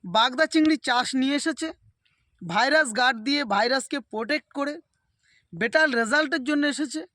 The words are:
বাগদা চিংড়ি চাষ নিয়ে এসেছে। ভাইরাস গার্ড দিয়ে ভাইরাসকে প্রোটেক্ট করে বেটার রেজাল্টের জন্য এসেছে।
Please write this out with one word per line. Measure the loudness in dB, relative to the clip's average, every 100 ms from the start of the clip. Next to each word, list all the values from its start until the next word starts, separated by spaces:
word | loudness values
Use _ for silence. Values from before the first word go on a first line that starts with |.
বাগদা | -2 2 2 2 2
চিংড়ি | 4 4 2
চাষ | 0 0 0
নিয়ে | 0 0 0
এসেছে। | -2 -4 -8 -10 _ _ _ _ _ _
ভাইরাস | -4 0 2 4 2 2
গার্ড | 0 0 -2
দিয়ে | -2
ভাইরাসকে | 0 0 2 0 -2 -8
প্রোটেক্ট | -6 -8 -4 -4 _
করে | -8 -6 -8 _ _ _ _ _ _ _
বেটার | -6 0 2 2
রেজাল্টের | 2 2 2 0 -2
জন্য | -2 0 0
এসেছে। | -2 -6 -6 -12